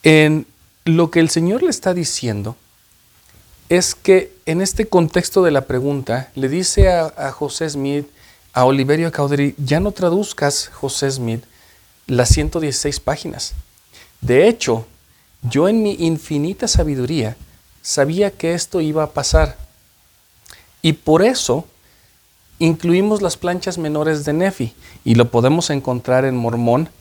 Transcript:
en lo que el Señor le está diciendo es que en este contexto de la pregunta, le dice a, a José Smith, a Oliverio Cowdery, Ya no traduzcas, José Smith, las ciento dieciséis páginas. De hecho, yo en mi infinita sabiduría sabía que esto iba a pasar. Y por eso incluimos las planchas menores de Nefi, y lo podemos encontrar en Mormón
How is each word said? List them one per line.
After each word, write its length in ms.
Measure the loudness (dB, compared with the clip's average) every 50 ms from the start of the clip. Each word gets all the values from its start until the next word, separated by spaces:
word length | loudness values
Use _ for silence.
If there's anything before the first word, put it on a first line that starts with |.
| 6
en 440 | 6 6 6 6 4 2 0 -4 _ _ _ _ _ _ _ _
lo 240 | 0 2 2 2 2
que 100 | 2 2
el 80 | 2 2
Señor 340 | 2 0 0 0 0 0 0
le 80 | -2
está 220 | -2 -2 -2 -4 -2
diciendo 640 | -2 -4 -6 -6 -6 -6 -4 -4 -4 -6 -8 -10 _ _ _ _ _ _ _ _ _ _ _ _ _ _ _ _ -20 _ _ _ _ _ 0
es 260 | 0 0 0 0 -6
que 380 | -4 _ 4 4 4 4 0 -14 _ _
en 160 | -4 -2 -2 -2
este 240 | -2 -2 -4 -4
contexto 560 | 2 2 2 2 4 0 -2 -2 0 0 2 2
de 80 | 4
la 160 | 2 0 -2
pregunta, 640 | -2 -4 -2 -2 -2 -4 -4 -4 -4 -6 -6 -6 -8 _
le 140 | -6 -4 -2
dice 420 | -2 -2 -4 -2 2 4 4 4
a, 220 | 4 2 0 -2 -6
a 160 | -8 -10 -10 -6
José 360 | -6 -8 -8 -6 -6 -6 -6
Smith, 380 | -4 -4 -4 -2 -2 -4 -6 -8 _ _ -20 -20 _ _ _ _ _
a 100 | 2 4
Oliverio 480 | 4 4 2 2 2 0 0 0 -4 -2
Cowdery, 420 | -2 -2 -2 0 0 0 -2 -2 -4
Ya 220 | -4 -2 0 0
no 120 | 0 -2 -4
traduzcas, 800 | -2 0 0 0 0 -2 -4 -4 -2 -2 -2 -2 -2 -6 -8 -12
José 380 | -10 -8 -8 -6 -4 -4 -4
Smith, 340 | -4 -4 -4 -4 -6 -6 -8 _ _ _ _ _ _ _ _ _ _ _ _
las 220 | -2 0 2 2 2
ciento 320 | 2 2 0 -2 -2 -4
dieciséis 400 | -4 -4 -4 -4 -4 -4 -6 -4
páginas. 540 | -4 -4 -6 -4 -6 -12 -10 -10 -12 -12 -12 -14 -14 _ _ _ _ _ _ -20 -20 _ _ _
De 260 | -2 2 4 6 6
hecho, 400 | 4 2 0 -2 -2 -2 -2 -4 -12 -20 _ _ _ _ _ _ _ _ _
yo 300 | -10 -4 0 2 2 2
en 120 | 2 2 0
mi 120 | -2 -2 -2
infinita 680 | -2 -2 -2 -2 -4 -6 -4 -4 -2 -4 -4 -6 -4 0
sabiduría 680 | 0 0 0 0 -2 -4 -4 -4 -2 -4 -4 -4 -6 _ -18 -20 _ _ _ _ _ _
sabía 500 | _ -6 0 0 0 0 2 0 0 -2
que 220 | -2 -4 -4 -4 -2
esto 300 | -2 -4 -4 -4 -2 -2
iba 200 | -2 -2 -2 -2
a 100 | -2 -4
pasar. 440 | -4 -4 2 2 2 2 2 -2 -10 -20 -20 _ _ _ _ _ _ _ _ _ _ _ _ _ _ _ -20 -20 -20 _ _ _ _ 0
Y 100 | 0 0
por 300 | 0 _ 2 4 4 4
eso 440 | 2 2 0 -2 -2 -2 -2 -4 -10 _ _ _ _ _ _ _ _ _ _ _ _ _ _ _ _ _ 0
incluimos 640 | 0 0 0 0 0 0 2 2 2 2 0 0 -2
las 160 | -4 -4 -4
planchas 400 | -4 -4 -4 -4 -4 -6 -6 -4
menores 480 | -4 -4 -2 -2 0 0 -2 -2 -2
de 80 | -2 -2
Nefi, 400 | 0 0 -2 -2 -4 -8 -8 -8 -14 -20 -20 -20 -10 _
y 120 | 2 4
lo 160 | 4 4 4
podemos 400 | 2 2 2 4 2 2 0 -2
encontrar 560 | -4 -4 -4 -4 -6 -4 -2 0 0 2 2
en 100 | 0 -2
Mormón 540 | -2 -2 -2 -2 0 0 2 2 2 0 -4 _ _